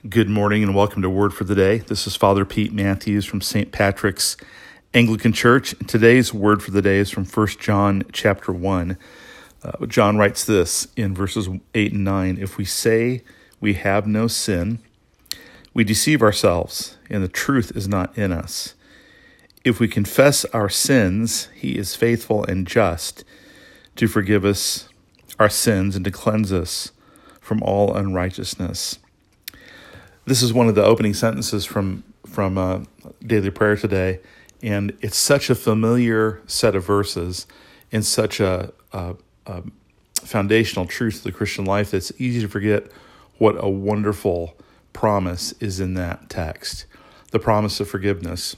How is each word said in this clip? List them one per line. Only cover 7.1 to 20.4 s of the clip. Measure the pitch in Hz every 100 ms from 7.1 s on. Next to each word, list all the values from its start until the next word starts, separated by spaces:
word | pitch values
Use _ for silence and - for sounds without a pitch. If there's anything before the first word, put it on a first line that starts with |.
from | -
First | 92 - 107 -
John | - 101 101 98 -
chapter | - 104 98 -
one. | 90 92 95 87 92 - - - - - _
Uh, | - - -
John | 120 104 107
writes | 101 98
this | - 101 82 - - -
in | 101
verses | 92 98 113 92 95 _ 117
eight | 104
and | 104
nine, | 98 98 92 92
"If | 98 -
we | 98
say | - 120 113 120 127 - - _ _
we | 107 92
have | 98 101 104
no | 107 113
sin, | - - 90 95 117 _ _ _ _ _ - - - _
we | -
deceive | 110 107 - 147
ourselves | 110 - 104 87 82 - - - -
and | 104
the | 92
truth | - - 139 - 110
is | 98
not | 98 90 -
in | 98
us. | 85 - - - - _ - _ _ _ _ _ _
If | 131 113
we | 113
confess | - 101 - 139 139